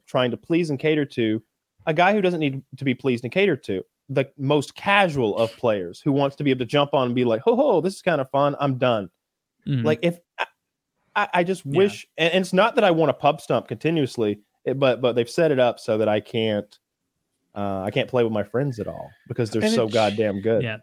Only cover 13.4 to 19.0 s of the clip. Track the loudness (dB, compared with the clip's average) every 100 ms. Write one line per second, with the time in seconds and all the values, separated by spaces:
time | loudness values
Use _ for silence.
13.4 | -2 -2 -2 -4 -2 0 -2 0 -2 -2
14.4 | _ _ -4 0 2 2 0 0 -2 2
15.4 | 2 4 2 0 -2 0 2 0 -2 -2
16.4 | 0 -2 -4 _ _ _ _ _ _ _
17.4 | _ -8 -6 -4 -4 -4 -2 0 0 -2
18.4 | -4 -4 -4 -6 -10 -10